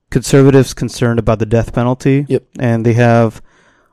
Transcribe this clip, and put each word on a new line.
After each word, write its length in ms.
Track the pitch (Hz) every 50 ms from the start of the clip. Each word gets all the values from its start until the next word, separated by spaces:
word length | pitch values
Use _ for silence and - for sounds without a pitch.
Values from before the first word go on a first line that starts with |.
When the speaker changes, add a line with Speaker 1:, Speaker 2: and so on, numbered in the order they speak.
| _ -
Speaker 1:
Conservatives 640 | - 139 117 - - 139 135 139 131 135 127 - -
Concerned 440 | - 131 117 - - 123 117 117 117
About 180 | 107 120 110 104
the 80 | 110
Death 260 | 107 117 117 110 -
Penalty. 520 | - 127 120 123 127 - - 139 135 139 143 135
Speaker 2:
Yep. 160 | 131 - _ _ - -
Speaker 1:
And 260 | 131 120 117 113 110
they 100 | 120 110
have 460 | 117 120 117 117 117 117 110 - - - _ _ _ _ _ _ _ _ _